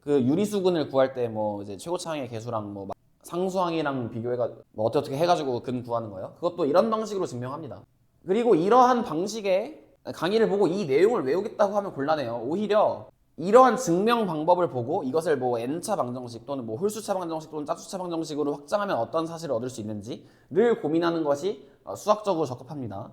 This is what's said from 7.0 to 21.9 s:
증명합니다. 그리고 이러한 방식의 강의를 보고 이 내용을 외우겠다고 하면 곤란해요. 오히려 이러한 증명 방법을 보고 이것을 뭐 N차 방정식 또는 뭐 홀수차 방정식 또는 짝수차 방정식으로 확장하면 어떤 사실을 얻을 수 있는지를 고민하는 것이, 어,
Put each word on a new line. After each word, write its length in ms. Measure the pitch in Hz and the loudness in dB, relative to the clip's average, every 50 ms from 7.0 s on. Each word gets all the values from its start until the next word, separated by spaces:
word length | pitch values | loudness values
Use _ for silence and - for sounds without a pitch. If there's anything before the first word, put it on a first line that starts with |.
| 220 208 214 190 180 | -4 -6 -4 -4 -4
증명합니다. 560 | 143 127 120 123 127 139 156 160 127 98 92 - _ _ _ _ _ _ _ _ | -4 -6 -8 -8 -8 -8 -10 -12 -12 -14 -16 -18 _ _ _ _ _ _ _ _
그리고 280 | 151 190 226 240 240 208 | 0 0 2 4 4 4
이러한 480 | - 165 202 233 254 254 240 254 240 220 | 4 6 6 8 8 8 8 6 2 0
방식의 840 | - 156 156 180 208 208 226 196 202 185 190 220 285 311 - - _ _ _ _ - - | -2 -2 -2 -2 -2 -4 -4 0 2 2 2 0 -2 -10 -16 -20 _ _ _ _ -12 -8
강의를 340 | - 156 175 208 226 226 180 | -4 -2 0 2 4 4 4
보고 180 | 185 202 208 | 4 4 4
이 200 | 165 170 202 208 | 2 2 0 0
내용을 380 | 143 131 147 180 220 240 208 147 | 2 4 6 6 6 4 2 0
외우겠다고 520 | 127 147 180 202 220 - - 208 196 202 | 0 0 0 -2 -4 0 2 2 2 2
하면 160 | 208 202 190 135 | -2 -4 -4 -6
곤란해요. 480 | 139 135 147 160 151 135 113 117 123 117 | -4 0 0 0 0 0 -4 -4 -4 -4
오히려 640 | 127 160 202 214 196 208 214 185 123 110 - - - _ _ _ _ _ | -4 -2 -2 0 2 4 4 4 4 2 -2 -10 -18 _ _ _ _ _
이러한 400 | - 151 185 208 247 262 254 226 | -6 -2 6 8 10 10 10 6
증명 500 | - - 170 165 180 202 226 240 233 220 | 2 0 0 2 2 4 2 2 2 0
방법을 440 | 185 160 151 156 170 180 180 175 151 | -2 -2 -2 4 4 4 4 4 0
보고 320 | 127 123 120 120 160 202 | 0 -4 -4 -2 -2 -2
이것을 340 | 160 127 - 160 160 175 151 | -2 0 -2 -2 2 2 0
뭐 220 | 131 127 123 120 117 | 2 2 -2 -2 -2
N차 380 | 117 123 147 170 170 226 208 | -2 -4 -6 -6 -4 -4 -2
방정식 500 | 170 131 123 123 131 127 120 113 113 - | -2 -2 -4 -4 -8 -10 -12 -12 -14 -10
또는 180 | - 143 139 120 | -8 -8 -8 -6
뭐 100 | 113 110 | -6 -6
홀수차 380 | 113 185 214 208 220 214 - 196 | -2 -2 -2 -2 -4 -4 -4 -4
방정식 360 | 185 180 165 165 160 156 160 | -4 -2 -4 -6 -6 -8 -8
또는 160 | 156 151 151 | -10 -8 -6
짝수차 320 | 139 170 - - - - 185 | -6 -6 -8 -8 -12 -8 -8
방정식으로 540 | 180 175 165 165 160 147 156 143 151 143 | -6 -4 -4 -4 -4 -4 -2 -2 0 -2
확장하면 460 | 143 139 - - - 202 202 196 165 123 | -2 -4 -6 -2 -2 -2 0 0 0 -2
어떤 280 | 117 - - 165 165 | -2 0 -2 -2 -2
사실을 280 | 160 165 160 165 151 131 | -2 -6 -8 -4 -2 -2
얻을 140 | 113 120 131 | -2 -2 -4
수 120 | 123 - | -6 -8
있는지를 1000 | 104 107 110 104 98 113 151 - - - _ _ _ _ - 170 226 240 226 - | -8 -6 -8 -8 -8 -10 -12 -12 -14 -20 _ _ _ _ 2 4 4 4 4 2
고민하는 440 | - 147 156 165 170 170 170 165 160 | 0 0 0 2 2 2 0 0 2
것이, 440 | 143 143 143 151 196 226 - - - _ _ | 0 0 0 0 -6 -6 -6 -12 -20 _ _
어, 140 | _ - | _ -12